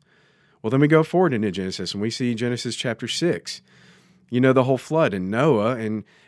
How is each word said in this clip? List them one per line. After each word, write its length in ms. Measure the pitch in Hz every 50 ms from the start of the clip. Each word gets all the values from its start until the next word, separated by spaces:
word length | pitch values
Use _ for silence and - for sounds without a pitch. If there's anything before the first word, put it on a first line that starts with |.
| _ _ _ _ _ _ _ _ _ _ _ _
Well, 120 | - 110 127
then 80 | 135
we 80 | 147 151
go 160 | 160 156 160
forward 280 | - - 175 185 165 127
into 200 | 107 107 104 85
Genesis, 400 | 98 92 95 92 - 92 85 -
and 100 | 101 104
we 80 | 117
see 240 | 113 - 131 120 120
Genesis 400 | 107 123 120 123 117 - 120 110
chapter 320 | - - 127 110 - 123
six. 560 | 110 - - 165 175 - 85 - - - - - _ _ _ _ - - _ _ _ _ _ _ _
You 100 | 120 123
know, 120 | 127 131 127
the 120 | 131 127
whole 140 | 131 135 123
flood 360 | - - 156 160 160 123 95
and 160 | 95 90 95
Noah, 460 | 107 120 143 160 131 107 101 117 131
and, 260 | 113 110 107 107 107 104 - _ _ _